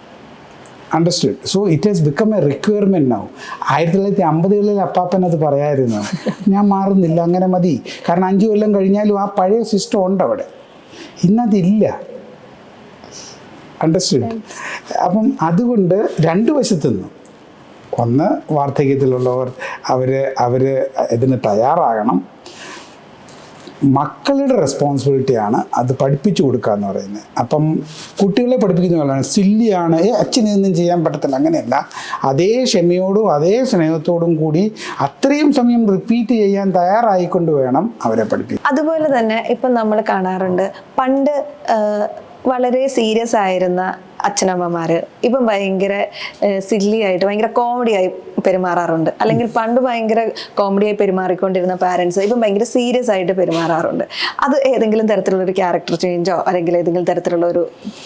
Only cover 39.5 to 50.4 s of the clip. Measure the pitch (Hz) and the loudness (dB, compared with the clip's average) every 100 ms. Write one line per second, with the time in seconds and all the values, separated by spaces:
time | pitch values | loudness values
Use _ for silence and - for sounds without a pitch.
39.5 | 233 254 240 214 214 208 196 185 185 185 | -2 0 0 0 0 0 -2 -2 -2 -2
40.5 | 180 196 - - - 262 277 277 285 - | -2 -2 -6 -8 -4 0 0 0 -2 -6
41.5 | - - 220 208 208 214 - - - 247 | -8 -2 0 0 -2 -4 -8 -18 -6 -2
42.5 | 247 247 254 269 254 220 220 233 220 190 | 0 0 2 0 0 0 0 0 0 0
43.5 | 185 180 180 185 - - - 202 - 190 | 0 0 0 -2 -6 -12 -4 -4 0 -2
44.5 | 180 175 170 165 165 - - 247 262 226 | 0 -2 -2 0 -2 -2 -4 0 0 0
45.5 | 202 196 190 196 202 - - - - 202 | 0 0 -2 -2 -2 -6 -8 -12 -4 -2
46.5 | 196 190 220 202 220 202 180 196 208 226 | -2 -2 0 2 0 0 0 0 0 0
47.5 | 247 240 247 233 196 185 - - - 196 | 0 0 0 0 0 0 -4 -10 -2 0
48.5 | 185 180 170 170 165 156 - 214 226 233 | 0 0 0 0 0 -2 0 0 0 0
49.5 | 233 226 247 254 233 220 226 226 - | -2 0 0 0 0 0 0 0 -4